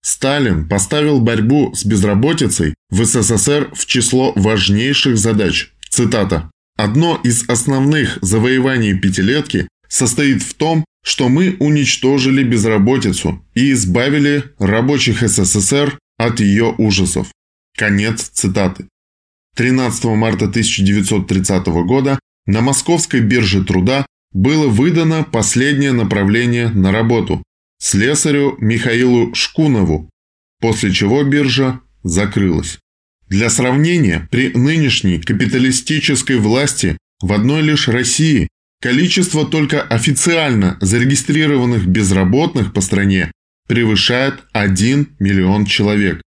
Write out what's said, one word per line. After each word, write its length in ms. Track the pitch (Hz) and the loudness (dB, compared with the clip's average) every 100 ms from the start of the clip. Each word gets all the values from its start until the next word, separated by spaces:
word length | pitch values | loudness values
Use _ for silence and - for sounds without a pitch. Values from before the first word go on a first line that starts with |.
Сталин 640 | - - 135 147 127 80 78 | -6 -4 -2 0 0 0 -2
поставил 540 | 101 - 151 151 143 | -4 -2 0 2 2
борьбу 540 | 117 113 107 147 120 - | 2 0 2 2 0 -2
с 100 | 101 | 0
безработицей 880 | 107 101 101 135 165 117 - 80 - _ | 2 2 2 0 0 -2 0 -2 -4 _
в 160 | 95 113 | -2 0
С 160 | 123 | 0
С 160 | 101 110 | 0 0
С 100 | 139 | 0
Р 220 | 147 135 - | 0 -2 -8
в 100 | - | -4
число 480 | 123 104 127 131 - | -2 0 0 0 0
важнейших 800 | 104 107 95 101 127 143 143 113 | 0 0 0 0 0 0 0 0
задач. 560 | 110 107 95 80 - _ - | 0 0 0 -2 -8 _ -6
Цитата. 580 | - 117 117 95 85 80 _ _ - | -2 0 0 0 -2 -6 _ _ -6
«Одно 460 | 104 123 170 165 | -2 0 0 0
из 240 | 123 117 - | -2 -2 -2
основных 720 | 120 - 135 139 151 113 - | -2 0 0 0 0 -2 -4
завоеваний 760 | 92 110 123 131 131 131 107 95 | -2 0 2 2 0 0 0 0
пятилетки 720 | 95 95 98 147 147 98 - _ _ | 0 0 0 -2 -2 -4 -4 _ _
состоит 540 | - 120 113 143 135 | -2 -2 0 0 0
в 140 | - - | -4 -4
том, 300 | 156 160 156 _ | -2 0 -4 _
что 280 | - - 127 | -8 -2 2
мы 260 | 139 190 190 | 2 2 0
уничтожили 840 | 151 147 131 - 127 139 131 135 | 0 2 0 0 0 2 2 2
безработицу 1000 | 127 117 110 107 101 131 104 - 82 - _ - | 2 0 2 2 2 2 0 -2 -4 -6 _ -2
и 160 | 139 | 0
избавили 720 | 127 95 90 131 147 143 147 139 _ | 0 0 0 0 0 0 0 -4 _
рабочих 640 | 98 110 127 143 127 110 | 0 0 0 0 0 0
С 200 | 113 101 | 0 0
С 160 | 95 104 | 0 0
С 140 | 95 | 0
Р 240 | 143 143 - _ _ | 0 -2 -4 _ _
от 240 | 117 113 | -4 0
её 340 | 101 101 117 - | 2 2 0 0
ужасов». 520 | 110 95 90 - - _ _ _ _ - | 0 0 -2 -2 -6 _ _ _ _ -6
Конец 540 | 107 101 107 117 - | 0 0 0 -4 -8
цитаты. 540 | - 104 98 92 - - _ _ _ _ _ _ - | -4 -2 0 -2 -4 -18 _ _ _ _ _ _ -4
Тринадцатого 600 | 120 131 123 - 120 110 | 0 0 0 -2 -2 0
марта 320 | 113 101 107 | 0 0 -2
тысяча 360 | 117 107 - | 0 -2 0
девятьсот 440 | 98 104 95 107 - | 2 2 0 -2 0
тридцатого 560 | 95 92 92 92 85 | -2 0 -2 0 -2
года 360 | 87 131 135 135 _ _ - | 0 0 0 -2 _ _ -4
на 160 | 104 | 0
Московской 600 | 123 139 - 170 - 131 | 0 -2 0 -2 0 0
бирже 420 | 110 123 104 98 | 2 0 2 0
труда 420 | 95 92 92 135 139 _ _ | 0 0 2 0 -4 _ _
было 340 | 98 113 156 147 | 0 2 2 2
выдано 560 | 107 151 165 160 160 | 2 2 2 0 0
последнее 680 | 151 117 107 120 139 139 139 | -2 -2 0 0 0 0 0
направление 760 | 123 101 104 98 113 120 120 117 | 0 0 0 2 0 0 0 0
на 220 | 104 95 | 0 2
работу – 520 | 104 113 117 95 78 - _ _ _ | 2 2 0 0 -6 -6 _ _ _
слесарю 760 | - 98 117 147 156 143 139 - | -4 0 0 0 0 2 0 0
Михаилу 760 | 110 117 123 117 127 120 117 | -2 0 0 2 4 2 0
Шкунову, 760 | - - - 156 117 87 76 80 _ _ _ _ _ | -2 -4 0 2 2 2 -2 -6 _ _ _ _ _
после 320 | 117 104 107 | -2 0 0
чего 300 | 92 101 135 | 0 0 0
биржа 560 | 143 143 135 120 131 127 _ _ | 2 0 0 0 0 -2 _ _
закрылась. 760 | 90 82 104 101 98 78 - - _ _ _ _ _ | -4 -2 0 0 0 0 -4 -14 _ _ _ _ _
Для 220 | 95 113 | -2 0
сравнения, 800 | - 123 135 160 175 113 80 78 | 0 0 2 2 2 2 0 -2
при 180 | 117 131 | -2 0
нынешней 720 | 117 135 160 143 - 98 85 | 0 0 2 0 0 0 -2
капиталистической 1160 | 82 110 120 127 131 127 - 156 - 131 - 127 | -2 -2 0 0 0 0 -4 -4 -2 -2 0 0
власти 600 | 107 123 143 - 90 80 _ _ | 2 0 0 -2 -4 -4 _ _
в 100 | 92 | -2
одной 300 | 101 117 151 | 0 0 0
лишь 260 | 151 147 127 | 0 0 0
России 600 | 117 120 - 156 131 73 _ _ _ | -2 -2 0 2 2 0 _ _ _
количество 640 | 120 127 180 190 175 151 151 | -2 0 0 0 0 -2 -2
только 360 | 160 147 147 | -2 -2 -2
официально 960 | - 117 156 135 175 165 151 117 92 82 | -2 -2 0 0 0 0 0 2 0 0
зарегистрированных 1040 | 95 117 123 139 - 151 156 143 123 120 90 | -2 0 2 0 0 0 2 2 0 0 0
безработных 880 | 92 98 95 92 123 160 - 98 | 0 2 2 2 2 0 -2 -2
по 60 | 107 | -2
стране 500 | 95 101 101 95 80 - _ _ _ | -2 0 2 0 -2 -8 _ _ _
превышает 800 | 113 113 101 - 123 135 135 _ | 0 2 2 0 0 -2 -4 _
один 640 | 110 101 92 110 143 147 - | -2 0 2 2 2 -2 -2
миллион 460 | 98 98 92 104 101 | 0 2 2 2 0
человек. 560 | - 104 104 98 78 - | 0 0 2 0 -4 -10